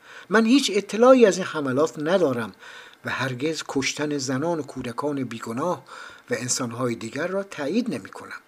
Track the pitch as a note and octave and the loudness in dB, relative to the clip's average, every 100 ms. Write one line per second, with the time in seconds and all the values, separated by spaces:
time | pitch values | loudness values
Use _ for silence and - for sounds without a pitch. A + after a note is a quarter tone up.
0 | - - - G#3 A3 C#4 C4 G3 G3 G#3 | -20 -18 0 2 6 4 4 -2 -2 6
1 | B3 C4 G#3+ F3 F3+ D#3 C#3 B2+ D#3+ E3 | 8 10 8 6 -2 -4 0 2 0 0
2 | D3+ F#3+ D3+ A#2+ G#2+ - - - - - | 0 2 2 0 -6 -10 -20 -20 -20 -12
3 | A#2+ - C3 B2+ D3+ D#3 - C#3 C3+ - | -8 -4 -4 -4 -4 -6 -4 -2 -2 -2
4 | D3+ D3 B2+ C3 D#3+ E3 C3 C3 B2 A#2 | -4 -2 -2 -2 -2 -4 -6 -8 -10 -6
5 | D3 C#3 B2 A2+ - A#2+ E3+ D3+ - - | -4 -4 -6 -8 -8 -4 -4 -4 -8 -18
6 | - - - A#2 B2 - B2 A#2 B2+ A2+ | -18 -14 -6 -4 -2 -4 -4 -4 -4 -4
7 | A2 C3 F3 F#3+ G3 - C#3+ G#3 A#3+ C#3 | -6 -6 -4 -6 -6 -6 -2 -2 -2 -6
8 | - - - - | -10 -16 -16 -16